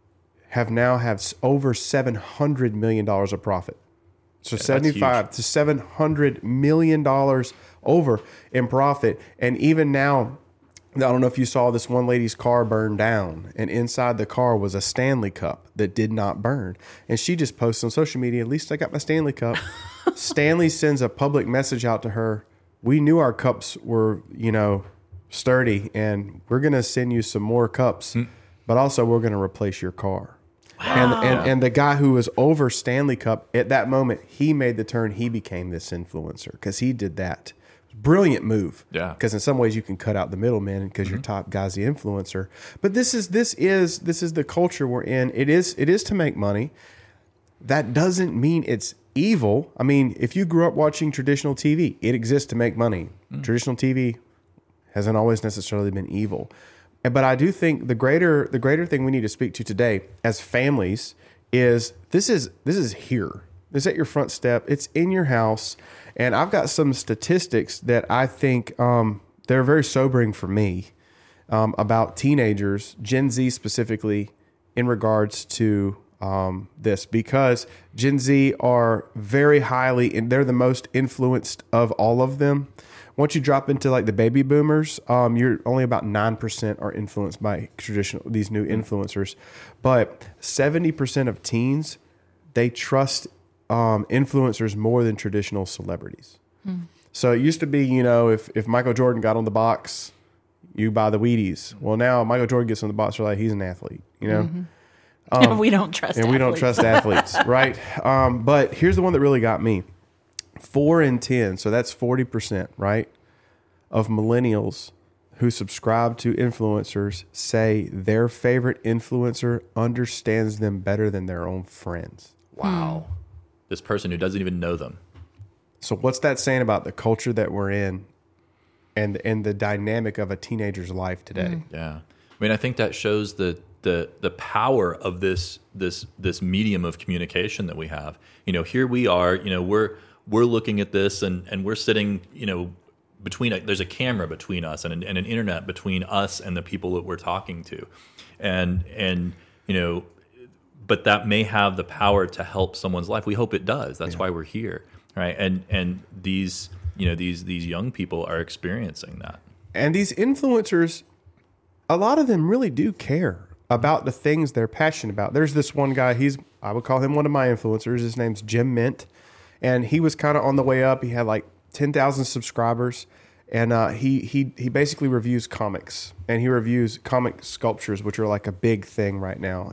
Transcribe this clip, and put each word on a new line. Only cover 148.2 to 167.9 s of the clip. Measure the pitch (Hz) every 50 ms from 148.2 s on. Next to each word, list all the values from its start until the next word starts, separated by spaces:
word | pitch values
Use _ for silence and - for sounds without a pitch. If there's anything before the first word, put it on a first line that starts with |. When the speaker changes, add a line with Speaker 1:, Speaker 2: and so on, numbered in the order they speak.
| - - _ -
Speaker 2:
And, | 101 101 92 92 90 87 90 90 87 - -
and, | 110 101 92 90 90 87 90 87 - - _ _ _ -
you | - 95
know, | 92 87 87 85 90 - - _ _ _ _ _ - - - _ _ _ _ _ - 110
but | - 107 - -
that | 107 104 104 -
may | 107 104 107 110
have | 101 110 104 101 98 92
the | 95 -
power | - - - 107 101 101 98 90
to | 87 - - 87
help | - - 95 95 92 -
someone's | - - 95 90 90 87 95
life. | 110 107 -
We | 107 101
hope | 113 117 - 104
it | - 92
does. | 98 123 143 - 69 69
That's | - 82 87 85
Speaker 1:
Yeah. | 85
Speaker 2:
why | 92 92
we're | 87 82 76
here, | - - 110 113 98 82 78 - _ - - _ _ -
right? | 98 90 87 85 78
And, | 101 95 92 92 - -
and | 101 95 90 90 90 92 - - 104 98
these, | 92 95 95 95 95 90 - - - - - - - 90 -
you | - 92
know, | 87 85
these, | 82 90 90 87 82 90
these | 90 92 85 85
young | 85 85 87 110 127
people | - - 90 - 87 82 82
are | - 85 82
experiencing | 82 - - - - 87 98 120 110 85 76 - - - - -
that. | - - - - _ - - _ _ - -
Speaker 1:
And | 90 135 151 160
these | 196 202 - -
influencers, | 175 214 262 277 277 285 269 240 220 214 - 185 170 170 165 165 - - _ _ _ _ - _ _ _ _ _ _ _ _ _ _ _ -
a | 165
lot | 180 202 226 285 311
of | 294
them | 247 214 165 156 175
really | 220 262 254 180
do | 120 127 180 220
care | - - - - 139 170 180 113 87 - - - - _ _ -
about | 120 117 117 147 160 - -
the | 135
things | - - - 147 151 160 156 135
they're | - 120 113
passionate | 110 - - 156 160 156 - - 107 101
about. | 107 101 - -
There's | 143 156 147 143
this | 151 143 - -
one | 147 139 135 131
guy, | 131 127 127 120
he's, | 120 139 143 135 131 - _ _ _
I | - 101 107
would | 120 -
call | - 131 131
him | 135 135 147
one | 147 147
of | 143
my | 147 139 131
influencers. | 123 117 110 - 110 110 110 - 117